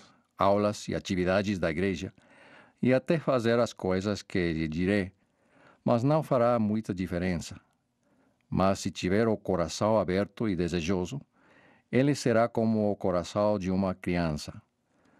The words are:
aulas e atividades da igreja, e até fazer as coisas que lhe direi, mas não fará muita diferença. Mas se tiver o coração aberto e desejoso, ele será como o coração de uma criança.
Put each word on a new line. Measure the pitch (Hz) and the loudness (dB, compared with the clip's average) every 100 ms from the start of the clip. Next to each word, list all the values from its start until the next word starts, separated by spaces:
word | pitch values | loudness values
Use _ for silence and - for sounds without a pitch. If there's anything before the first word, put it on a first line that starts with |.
| - _ _ - | -16 _ _ 0
aulas | 95 101 104 104 - | 2 4 2 -2 -6
e | 90 | -6
atividades | - 92 90 95 101 98 | -2 0 2 2 0 -2
da | 85 | -2
igreja, | 78 98 90 95 - _ - - - - _ | 0 -2 -2 -6 -14 _ -20 -20 -20 -20 _
e | 123 | 2
até | 127 - 170 | 2 2 -2
fazer | 147 131 113 117 | 0 0 2 2
as | 113 | 0
coisas | - 95 92 101 98 | -2 -2 -2 -2 -4
que | - 98 85 | -4 -2 0
lhe | 78 80 | 0 -2
direi, | 78 92 104 92 - _ _ _ _ - _ | 0 0 0 -2 -8 _ _ _ _ -20 _
mas | - 120 | 0 2
não | 127 156 | 2 0
fará | 143 131 120 120 | 0 2 2 2
muita | 107 107 110 | 0 -2 -4
diferença. | 95 90 87 92 87 - 95 _ _ _ _ _ _ _ _ _ | -4 -4 -2 -2 -2 -6 -14 _ _ _ _ _ _ _ _ _
Mas | - 95 95 | 0 2 2
se | 101 | -4
tiver | - 92 98 117 | -4 0 2 2
o | 104 | 0
coração | - 90 82 - 107 110 | -2 -2 -2 0 2 2
aberto | 90 92 101 - 113 | 2 0 -2 -4 -4
e | 85 | 0
desejoso, | 87 85 80 95 90 139 - _ _ - _ _ _ | 0 -2 -2 -2 -4 -8 -12 _ _ -20 _ _ _
ele | 123 139 139 | 0 2 2
será | 131 110 117 | 2 2 2
como | - 113 110 104 | 2 0 2 0
o | 98 | -2
coração | 98 87 85 104 104 104 | -2 -2 -2 0 0 0
de | 92 | 0
uma | 92 98 | 0 0
criança. | 92 - 87 85 76 - - - _ _ _ _ _ | -2 -2 0 0 -2 -8 -14 -20 _ _ _ _ _